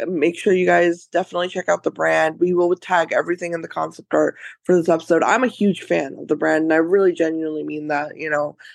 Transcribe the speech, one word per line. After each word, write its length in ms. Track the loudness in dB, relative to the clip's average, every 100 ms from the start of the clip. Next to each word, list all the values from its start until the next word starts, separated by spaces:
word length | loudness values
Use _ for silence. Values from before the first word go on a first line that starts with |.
| -6
make 320 | 0 0 0
sure 160 | 0
you 120 | 2 4
guys 420 | 4 2 0 -4
definitely 400 | -4 -2 -4 -4
check 200 | -4 -2
out 140 | -2
the 80 | -2
brand. 500 | -2 0 2 0 0
We 140 | 0
will 220 | 2 2 0
tag 360 | 0 -2 0
everything 420 | -2 -2 -4 -6
in 80 | -8
the 60 | -8
concept 460 | -8 -8 -10 -2
art 220 | 0 0 -2 -14 -8
for 120 | 0 2
this 140 | 4
episode. 340 | 0 2 2
I'm 200 | 4 2
a 40 | 0
huge 340 | 0 0 0
fan 340 | -2 -2 -2 -8
of 80 | -6
the 80 | -2
brand, 280 | 0 2
and 100 | 2
I 20 | 2
really 360 | 2 4 2
genuinely 520 | 2 -2 -2 -4 -6
mean 240 | -8 -8 -4
that. 280 | -4 -6 -8
You 140 | -4
know, 280 | -4 -4 -8 -20